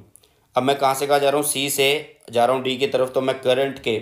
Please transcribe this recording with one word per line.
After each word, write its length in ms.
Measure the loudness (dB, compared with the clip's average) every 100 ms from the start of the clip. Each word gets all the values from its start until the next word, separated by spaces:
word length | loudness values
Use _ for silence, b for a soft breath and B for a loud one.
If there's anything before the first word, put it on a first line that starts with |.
| -18 _ b b b -2
अब 60 |
मैं 140 | 0 0
कहाँ 160 | 0
से 120 | 0 0
कहाँ 120 | 2
जा 100 | 2
रहा 60 | 2
हूँ? 100 | 0
सी 220 | -2 -2
से 460 | 0 2 0 -4 -16 -6
जा 140 | 0
रहा 120 | 2 2
हूँ 60 |
डी 120 | -2 -2
की 100 | -2
तरफ, 240 | 0 0
तो 100 | 0
मैं 180 | -2 -2
करंट 380 | 0 0 0 -4
के 220 | -4 -4